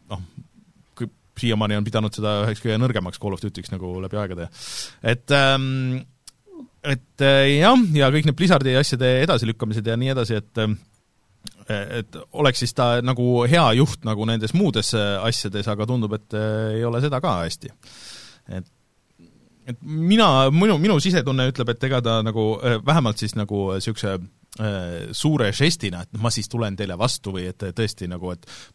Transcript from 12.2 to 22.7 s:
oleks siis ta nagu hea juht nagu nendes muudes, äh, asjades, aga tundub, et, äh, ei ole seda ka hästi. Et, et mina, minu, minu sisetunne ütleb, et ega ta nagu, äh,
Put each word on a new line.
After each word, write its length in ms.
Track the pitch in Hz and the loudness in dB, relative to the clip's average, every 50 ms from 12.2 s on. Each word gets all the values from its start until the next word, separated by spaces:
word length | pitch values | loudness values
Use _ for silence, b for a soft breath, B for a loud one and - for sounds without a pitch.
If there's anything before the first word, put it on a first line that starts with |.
| - - | -18 -12
oleks 260 | - - 147 135 127 - | -4 0 2 2 2 2
siis 160 | - 117 - | -2 -4 0
ta 260 | - 127 120 120 123 | 0 2 2 2 2
nagu 440 | 120 127 131 120 123 123 123 120 120 | 0 0 0 0 2 2 2 2 2
hea 220 | 123 160 170 156 117 110 | 4 4 4 4 4 4
juht 280 | 123 147 151 - - - | 4 2 2 0 -4 -6
nagu 200 | 113 107 101 107 | -4 -4 -2 -2
nendes 260 | 113 117 113 110 107 - | -2 -2 -2 -2 -2 0
muudes, 380 | 175 208 160 107 110 98 - - | 2 2 2 2 0 -2 -2 -2
äh, 280 | 110 104 101 101 95 | -2 0 -2 -2 -2
asjades, 460 | 101 113 117 - - 104 95 104 95 113 | -2 -2 -2 -2 -4 -6 -6 -4 -4 -4
aga 180 | 104 101 110 | -4 -4 -2
tundub, 260 | 113 123 123 110 104 | -2 -2 -2 -2 -2
et, 220 | 107 107 - _ 110 | -4 -6 -8 _ -6
äh, 400 | 107 107 107 107 110 110 110 107 | -4 -2 -2 -2 -2 -4 -4 -4
ei 80 | 110 117 | -2 -2
ole 160 | 120 117 117 | -2 -2 -2
seda 200 | 135 151 143 127 | -2 -2 -2 -2
ka 160 | 160 170 107 87 85 | -2 -2 -2 -2 -4
hästi. 260 | 85 - - - - - _ B B B B B B B B B B B B B - | -4 -6 -10 -12 -18 -20 _ B B B B B B B B B B B B B -12
Et, 180 | 92 92 90 - _ _ _ _ _ _ _ _ _ _ 85 82 _ _ _ _ _ _ _ | -12 -12 -12 -14 _ _ _ _ _ _ _ _ _ _ -20 _ _ _ _ _ _ _ _
et 120 | 127 123 - | -14 -14 -12
mina, 680 | - 147 156 156 165 175 208 226 220 175 135 131 135 135 | -10 -8 -4 -2 2 4 6 6 6 6 6 6 6 4
minu, 280 | 147 165 196 220 196 147 | 4 4 4 4 4 4
minu 200 | 165 214 196 147 | 4 2 2 2
sisetunne 460 | 151 190 185 175 123 139 135 131 127 131 | 2 2 2 2 2 0 0 0 0 0
ütleb, 220 | 127 - 123 117 | -2 -2 -2 -2
et 140 | 117 - - | -2 -2 -2
ega 160 | 131 135 127 | -2 0 0
ta 160 | 120 117 113 113 | 0 0 0 0
nagu, 360 | 110 113 107 113 107 107 110 - | 0 0 0 0 0 0 0 0
äh, 200 | - 123 | 0 0